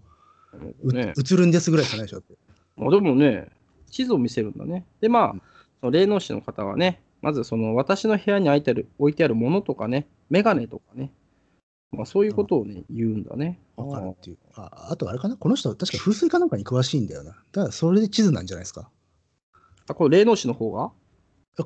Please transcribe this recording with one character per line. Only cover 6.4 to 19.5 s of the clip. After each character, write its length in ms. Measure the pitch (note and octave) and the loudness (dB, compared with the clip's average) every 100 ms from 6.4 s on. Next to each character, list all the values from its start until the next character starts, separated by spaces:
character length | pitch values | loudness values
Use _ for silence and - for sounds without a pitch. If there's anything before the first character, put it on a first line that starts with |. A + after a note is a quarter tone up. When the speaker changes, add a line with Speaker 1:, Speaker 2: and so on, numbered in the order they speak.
Speaker 1:
方 220 | - - | -8 -8
は 140 | G2 A#2 | -6 0
ね、 240 | F3+ F3+ _ _ | -2 -2 _ _
ま 120 | D3+ | -4
ず 100 | C#3+ | -2
そ 140 | - A2+ | -2 -2
の 180 | A2+ A#2 | 0 0
私 300 | C#3 G3 A3 | 0 0 2
の 120 | G#3 | 0
部 140 | G3+ | 2
屋 80 | G3+ | 2
に 80 | E3 | 4
置 100 | C#3+ | 2
い 60 | |
て 80 | D3 | 2
あ 20 | |
る、 140 | A#2+ - - | -2 -4 0
置 140 | C#3+ | 0
い 20 | |
て 120 | D3+ D#3+ | 2 2
あ 20 | |
る 80 | A2+ | 2
も 160 | B2 | 0
の 100 | F#3+ | 0
と 140 | G3+ B2+ | -2 -6
か 140 | A2 | -2
ね、 180 | C3 - _ - | -4 -4 _ -2
メ 140 | E3+ | 2
ガ 120 | A3 D#3+ | 2 0
ネ 120 | A2+ | -4
と 120 | A#2+ | -12
か 60 | _ A#2+ | _ -12
ね、 160 | C3+ _ _ _ _ _ _ _ - | -12 _ _ _ _ _ _ _ -14
ま 120 | - | -10
あ、 20 | A2+ | -2
そ 160 | G3 | 0
う 40 | G#3 | 2
い 40 | |
う 40 | |
こ 100 | G3+ | 0
と 160 | G3+ C#3+ | 0 0
を 60 | G2+ | -2
ね、 180 | F#2 - | -12 -12
Speaker 2:
う 40 | |
ん。 20 | A2+ | -4
Speaker 1:
言 100 | A2+ | -2
う 40 | |
ん 140 | G#2+ | -2
だ 120 | - B2 | -6 -6
ね。 240 | E3 F3 _ - | -6 -6 _ -14
Speaker 2:
わ 180 | C#3 C#3 | -10 -8
か 60 | |
る 80 | F#2 | -10
っ 40 | F#2 | -12
て 140 | F2+ | -18
い 40 | |
う。 40 | E2 _ - | -20 _ -20
Speaker 1:
あ 60 | |
あ。 240 | F#2 - - | -20 -18 -10
Speaker 2:
あ、 20 | |
あ 60 | E3 | -6
と 120 | F#2+ | -6
あ 40 | |
れ 60 | B2+ | -4
か 100 | G3 | -6
な？ 80 | C4 | -2
こ 100 | D#3+ | 0
の 80 | C4+ | 0
人、 180 | - | -2
確 200 | - F#3 | -4 -6
か 40 | - | -4
風 160 | F#3+ | -2
水 160 | G#3+ E4 | 0 2
か 80 | F4 | 2
な 100 | F4 | 0
ん 20 | |
か 80 | G2+ | -2
に 80 | G2+ | -2
詳 160 | B2+ | 0
し 140 | C3 D3 | 0 0
い 20 | |
ん 80 | G#2 | -4
だ 80 | C#2+ | -8
よ 80 | |
な。 80 | D2 - _ | -14 -20 _
だ 80 | F#3+ | -4
か 60 | E3 | -4
ら 40 | |
そ 200 | - E3 | 0 2
れ 80 | G3 | 4
で 80 | G#3+ | 4
地 140 | A3 | 2
図 80 | G#3 | 2
な 100 | G#2+ | 2
ん 40 | F#2 | -2
じ 80 | |
ゃ 40 | F2 | -10
な 40 | |
い 20 | |
で 20 | - | -12
す 80 | |
か？ 160 | - - _ _ _ _ _ _ | -16 -20 _ _ _ _ _ _